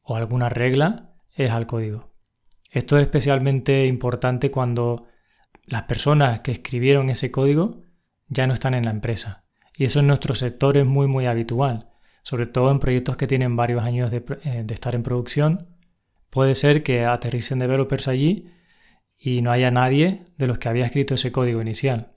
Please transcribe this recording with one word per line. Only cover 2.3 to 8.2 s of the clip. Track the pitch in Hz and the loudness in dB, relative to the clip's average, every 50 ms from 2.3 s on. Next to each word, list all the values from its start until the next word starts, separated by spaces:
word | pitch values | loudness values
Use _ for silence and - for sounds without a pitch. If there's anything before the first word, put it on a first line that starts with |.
| _ _ _ _ - _ _ _ | _ _ _ _ -20 _ _ _
Esto | _ 135 - - 147 | _ -6 -2 2 4
es | 147 143 | 4 4
especialmente | 139 - 151 120 139 139 135 131 139 135 135 113 - 139 135 135 | 4 2 0 2 2 2 2 2 2 0 0 2 2 2 2 2
importante | 131 127 120 - 123 120 123 - 127 127 123 - 135 | 2 0 0 -2 -4 -4 -2 -2 -2 -2 0 -2 -2
cuando | 131 135 127 120 120 117 120 120 120 117 - - _ _ _ _ _ _ _ _ _ - _ | -2 -2 -2 -2 0 0 0 -2 -2 -4 -8 -16 _ _ _ _ _ _ _ _ _ -20 _
las | - 123 110 - | -8 -8 -8 -4
personas | - 139 127 - 143 147 151 147 131 113 110 | -4 -6 -2 0 2 4 4 4 2 0 -2
que | - - 120 | -4 -6 -6
escribieron | - - - 127 120 120 131 139 143 135 131 | -6 -8 -8 -6 -2 2 4 4 4 2 0
ese | 127 - - 123 | -2 -2 -4 -4
código | - 139 135 139 143 151 175 226 233 - - _ _ _ _ _ _ _ | -2 0 2 2 2 2 2 0 -4 -8 -18 _ _ _ _ _ _ _